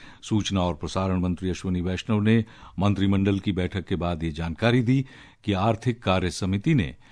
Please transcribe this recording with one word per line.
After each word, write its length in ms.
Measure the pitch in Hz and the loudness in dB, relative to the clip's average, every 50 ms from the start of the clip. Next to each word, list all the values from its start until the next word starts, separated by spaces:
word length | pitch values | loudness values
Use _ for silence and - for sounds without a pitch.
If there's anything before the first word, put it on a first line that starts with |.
| - - - - | -18 -20 -20 -14
सूचना 380 | - - 113 104 95 - 98 92 | -6 -2 -2 -2 0 0 0 0
और 140 | 90 87 80 | 0 0 -2
प्रसारण 460 | - 85 82 - 95 95 95 92 90 | -4 -6 -6 -4 -2 -2 0 0 0
मंत्री 300 | 87 90 87 - 92 92 | 0 -2 -2 -2 -4 -4
अश्विनी 300 | 85 - - 95 90 90 | -4 -4 -4 -2 -2 -2
वैष्णव 400 | 85 92 92 90 - - 110 104 | -2 -2 -4 -4 -2 -2 0 2
ने 240 | 104 110 113 113 110 - - - - - - - | 4 4 4 4 2 -2 -8 -20 -20 -10 -4 0
मंत्रिमंडल 600 | 98 101 98 95 98 98 98 95 98 101 98 95 | 2 2 2 2 2 2 4 4 2 2 2 0
की 140 | - 104 | 0 -2
बैठक 340 | 90 90 90 87 - 92 80 | 0 0 -2 -2 -4 -6 -6
के 100 | - 98 | -4 -4
बाद 260 | 80 85 87 87 78 | -2 -2 -2 -4 -4
ये 80 | 82 82 | -4 -6
जानकारी 520 | 71 80 85 85 80 - 110 117 120 127 | -4 -4 -6 -6 -4 0 2 2 2 2
दी 220 | 117 117 131 139 131 - - - - - - _ - | 4 2 2 0 0 -4 -10 -20 -20 -20 -20 _ -4
कि 80 | 104 | -2
आर्थिक 500 | 95 92 101 117 110 - - 127 113 - | 0 2 2 0 0 0 -2 -4 -4 -2
कार्य 280 | - 98 92 92 90 87 | 0 0 2 2 0 -2
समिति 440 | - - 101 92 98 98 - 160 160 | -4 -4 -2 -2 -2 0 2 2 2
ने 200 | 123 80 64 - - - - | 2 2 -2 -6 -12 -20 -20